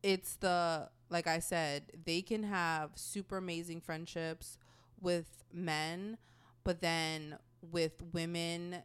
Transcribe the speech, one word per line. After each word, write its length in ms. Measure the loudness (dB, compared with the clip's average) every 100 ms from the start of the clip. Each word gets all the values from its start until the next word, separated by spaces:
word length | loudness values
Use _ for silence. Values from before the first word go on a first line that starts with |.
it's 320 | 4 2 2 0
the, 520 | 4 4 4 2 -2 _ -2
like 180 | 0 2
I 120 | 2
said, 440 | 2 0 2 0 -6 -10 0
they 160 | 0
can 220 | 2 -2
have 480 | 0 2 2 2 -2 -6
super 420 | -6 -6 -4 -4
amazing 440 | -2 -4 -4 -8
friendships 760 | -6 -6 -4 -4 -4 -4 -10 -16 -20 -20 -20 -4
with 440 | 2 2 0 -14 -14
men, 680 | -6 -2 0 0 -4 -6 -10 -14 -20 -20 -6
but 180 | 0 2
then 560 | 2 2 2 -2 -6 -12 -16 _ -4
with 220 | 2 2 0 -4
women 680 | 0 0 0 0 -2 -4 -8